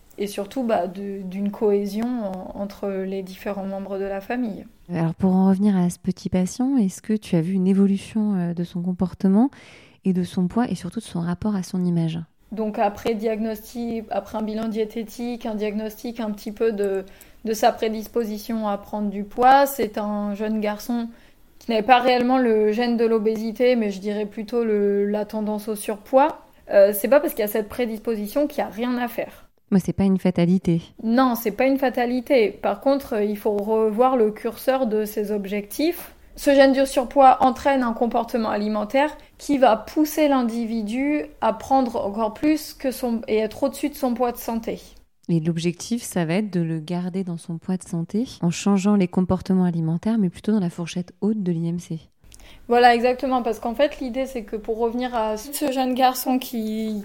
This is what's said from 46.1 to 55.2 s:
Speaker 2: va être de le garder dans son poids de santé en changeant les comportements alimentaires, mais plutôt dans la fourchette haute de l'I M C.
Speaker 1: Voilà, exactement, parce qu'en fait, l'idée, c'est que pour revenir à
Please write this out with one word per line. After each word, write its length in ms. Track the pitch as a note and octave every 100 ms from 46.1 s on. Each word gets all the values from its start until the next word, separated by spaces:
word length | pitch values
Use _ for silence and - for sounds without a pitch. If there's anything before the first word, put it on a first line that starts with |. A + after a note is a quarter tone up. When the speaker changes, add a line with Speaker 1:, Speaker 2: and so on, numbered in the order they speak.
| F#3+ D#3+
Speaker 2:
va 100 | F3
être 160 | G#3+
de 100 | F3+
le 180 | E3 D#3+
garder 440 | D3+ F3 F3+ F3+ F3+
dans 120 | E3+
son 200 | - E3
poids 180 | - F#3
de 80 |
santé 440 | - E3+ E3 G3+ C4 -
en 80 | E3+
changeant 460 | E3 - G3+ F#3+ G#3
les 140 | F3+
comportements 560 | - F#3 F#3 - F#3+ F3+
alimentaires, 520 | E3 D#3+ E3 A3 A3+
mais 120 | F#3
plutôt 240 | - -
dans 80 | A3
la 80 | F3
fourchette 420 | - E3+ F3+ F3 -
haute 240 | G3 A3
de 80 | F3+
l'I 160 | E3 E3+
M 120 | F3
C. 200 | - D#3+ - _ - - - - -
Speaker 1:
Voilà, 260 | A#3+ A#3+ A#3+
exactement, 480 | A#3+ B3 C4+ B3+
parce 160 | A#3 A3
qu'en 160 | A#3+ A#3
fait, 240 | D4 -
l'idée, 260 | C4 A#3 C4
c'est 180 | B3+
que 120 | G#3 A3
pour 220 | G#3 A3
revenir 360 | A#3 A#3 B3
à 220 | A#3+